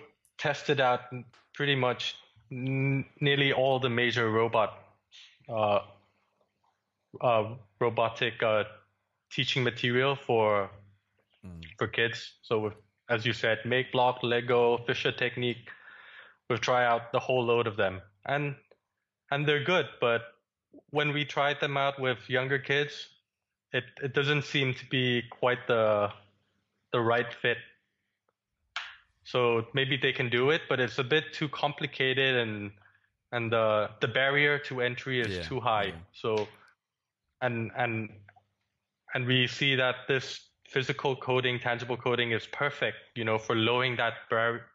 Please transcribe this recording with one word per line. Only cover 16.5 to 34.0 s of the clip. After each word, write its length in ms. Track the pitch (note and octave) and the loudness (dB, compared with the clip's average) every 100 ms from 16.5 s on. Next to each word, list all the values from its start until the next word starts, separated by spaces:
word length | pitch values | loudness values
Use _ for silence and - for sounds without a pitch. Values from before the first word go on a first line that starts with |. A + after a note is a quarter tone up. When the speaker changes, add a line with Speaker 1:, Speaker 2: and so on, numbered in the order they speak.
| A#2 | -2
Speaker 1:
tried 240 | - B2 A#2+ | 2 4 4
out 280 | A#2 A#2 | 2 0
the 60 | B2 | -2
whole 240 | - B2+ A#2+ | 0 2 4
load 200 | A#2+ A#2 | 2 2
of 120 | G#2 | 0
them, 240 | G2 F#2+ - _ - | 0 -2 -12 _ -6
and, 300 | C#3+ C#3+ C3+ _ _ _ _ _ _ - | -4 -4 -8 _ _ _ _ _ _ -4
and 160 | C#3+ D3 | -2 2
they're 160 | D3 | 0
good. 220 | C#3+ F3+ C3 - | 2 0 0 0
But 220 | A#2+ A#2 - - _ _ _ - - | 0 0 -2 -16 _ _ _ -20 -6
when 240 | D3 D3 | -2 0
we 100 | C#3+ | -2
tried 380 | C#3+ - C#3+ C#3+ | -2 0 0 0
them 160 | D3 C#3 | -2 0
out 200 | C#3 C#3 | 0 0
with 200 | C3 A#2 - | -2 -2 -2
younger 300 | B2+ C3 C#3 | -2 0 -2
kids, 480 | C3+ C#3+ D3 - - _ _ _ _ _ _ | 0 -2 -2 -8 -16 _ _ _ _ _ _
it, 140 | B2+ - - | -6 -6 -8
it 100 | C#3 | -2
doesn't 300 | C#3+ C#3 D3 | 0 2 0
seem 300 | - D3 C3 | 0 0 0
to 120 | B2+ - | -2 -2
be 340 | C3 B2+ A#2+ A#2 | 0 2 0 -2
quite 340 | - B2+ B2 - | -2 0 0 2
the, 440 | A#2 A2 G#2 G2+ - - _ _ _ _ _ _ | 4 4 4 2 -4 -20 _ _ _ _ _ _
the 80 | B2+ | 0
right 340 | A#2 A#2+ A#2+ - | 2 2 0 -2
fit. 160 | B2 A2+ - _ _ _ _ _ _ _ _ _ _ - - - _ _ | -2 -2 -6 _ _ _ _ _ _ _ _ _ _ -12 -12 -16 _ _
So 420 | - B2+ A#2+ A#2 A2+ | -4 2 2 2 0
maybe 220 | C3+ B2+ C3+ | -2 0 0
they 140 | C3+ | 0
can 180 | B2+ B2 | 0 0
do 200 | A#2+ C3+ | 2 2
it, 140 | E3 - | 2 0
but 120 | C3 | 0
it's 180 | B2 - | 0 -2
a 60 | |
bit 300 | B2 D#3 D3+ | 0 0 0
too 160 | - D3+ | -6 -6
complicated, 840 | - D3 - D3 - C3 C3 C3+ B2+ | -2 -4 -4 -8 -2 0 2 2 2
and, 360 | A2+ G#2+ G2+ - _ _ _ _ _ | 0 -4 -8 -12 _ _ _ _ _
and 200 | A#2+ A2+ | -6 0
the, 380 | A2+ A2 G#2+ G#2 - | 2 4 2 0 -2